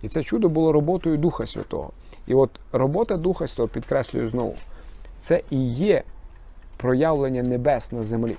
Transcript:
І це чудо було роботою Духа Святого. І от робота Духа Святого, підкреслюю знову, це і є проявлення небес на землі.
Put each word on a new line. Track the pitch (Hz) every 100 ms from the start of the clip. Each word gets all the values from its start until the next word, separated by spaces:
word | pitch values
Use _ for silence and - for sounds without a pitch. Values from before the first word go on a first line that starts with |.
І | 107
це | 160
чудо | 143 233 202
було | 156 160
роботою | 151 147 180 165 156
Духа | 165 - 110
Святого. | - 98 - 73 - - - -
І |
от | 127 135 - -
робота | 127 135 160 226 190
Духа | 165 185 156
Святого, | - 117
підкреслюю | 123 117 139 123 123 117
знову, | 120 117 - - - - - - -
це | - 170 -
і | 139 131
є | 120 202 170 - - - - - - - -
проявлення | 123 127 160 151 139 127
небес | 123 123 123 131 -
на | 120
землі. | 110 117 117